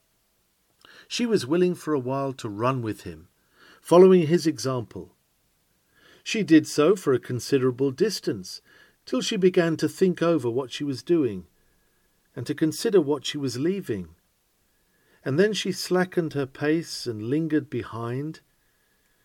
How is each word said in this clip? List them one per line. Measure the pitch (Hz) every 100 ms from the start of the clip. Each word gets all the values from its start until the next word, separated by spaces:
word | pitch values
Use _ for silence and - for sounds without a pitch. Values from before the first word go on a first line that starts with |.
| _ _ _ _ _ _ _ _ - - -
She | - 240
was | 202 123
willing | 170 180 175
for | -
a | 151
while | 123 135 139
to | 131 113
run | 101 120 135
with | 113 98
him, | 90 80 82 _ _ _ - -
following | - 170 185 185 151
his | 170 156
example. | 127 131 127 104 95 80 _ _ _ _ _ _ _ _ _ _ _
She | - 226
did | 160 160 151
so | - 151 202
for | -
a | 123
considerable | - 123 - 139 127 120 139
distance, | 131 208 190 - 113 92 - _ _ _ _ -
till | 262
she | - 220
began | 180 180 165 156
to | 151
think | - 190 170
over | 170 165 120
what | 117 131
she | - 147
was | 127
doing, | - 170 131 95 87 _ _ _ _ _ _ _ _ -
and | 123
to | 147
consider | 156 151 233 208
what | 139 147 -
she | 151
was | 135 120
leaving. | 156 196 185 107 85 80 _ _ _ _ _ _ _ _ _ _
And | 147 139
then | 208
she | 202 -
slackened | 185 - 180 180 185 160
her | 143 131
pace | - 147 160 160 - 120
and | 107 110
lingered | 147 160 151 131
behind. | 120 104 113 117 127 151 156 _ _ _ _ _ _ _ _